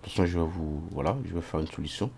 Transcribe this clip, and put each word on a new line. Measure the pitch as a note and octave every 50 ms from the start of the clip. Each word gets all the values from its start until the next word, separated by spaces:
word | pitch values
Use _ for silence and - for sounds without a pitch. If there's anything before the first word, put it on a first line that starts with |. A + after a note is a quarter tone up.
De | -
toute | - -
façon, | - F#2
je | F2 F2 E2+
vais | E2
vous, | D#2+ F2+ F2 D#2 D#2 D2+ D2 D#2+ F2
voilà, | - C2+ C2+ - A2+ C#3 B2+
je | -
vais | F2 E2+
faire | E2 - - D#2+
une | D#2+ E2
solution. | - - D2+ D2 - - G2+ B2 -